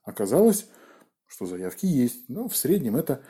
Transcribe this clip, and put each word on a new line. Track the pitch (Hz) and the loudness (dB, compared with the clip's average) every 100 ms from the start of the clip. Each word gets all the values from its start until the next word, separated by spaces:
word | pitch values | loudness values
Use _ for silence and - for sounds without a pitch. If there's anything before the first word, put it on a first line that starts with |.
Оказалось, | - 92 98 147 226 196 - - - - _ _ _ | -12 -4 0 4 6 4 -2 -18 -20 -20 _ _ _
что | - 92 | -14 -10
заявки | 90 92 - 190 | -8 -8 -2 0
есть, | 139 120 - - | 2 2 -2 -10
но | 175 240 | -10 -6
в | - | -2
среднем | 143 196 120 | 0 0 0
это | 123 156 131 | -2 -2 -4